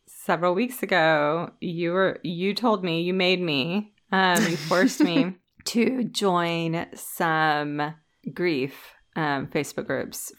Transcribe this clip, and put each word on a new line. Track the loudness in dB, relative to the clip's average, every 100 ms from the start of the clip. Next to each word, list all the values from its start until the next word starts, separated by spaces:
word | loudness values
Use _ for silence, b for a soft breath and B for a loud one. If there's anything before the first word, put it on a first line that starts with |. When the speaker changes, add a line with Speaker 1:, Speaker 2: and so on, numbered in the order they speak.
| -20
Speaker 1:
several | -10 -2 0 2
weeks | 0 -2 -4
ago, | 0 2 4 4 2 0 -4 -8
you | -6 -4 0
were, | 2 2 0
you | -6 -2 -2
told | 0 0 0
me, | 0 -2
you | 0
made | 2 2 2
me, | 0 0 0 -2 -4 _ -2
um, | 2 4 4 2
you | 0
forced | 0 4 4 4
me | 2 2 0 -4 _
Speaker 2:
<laughs> | _ -4
Speaker 1:
to | 0 0 0
join | -4 -2 0 2 0 -2 -2 -2 -6
some | -12 -10 -4 0 2 2 0 -2 -4 -4 -6 _ _ -12
grief, | -2 0 0 -2 -8 -20 -20 _
um, | -4 -2 -2 -2
Facebook | -4 -4 -6 -4
groups | -4 -4 -10 -14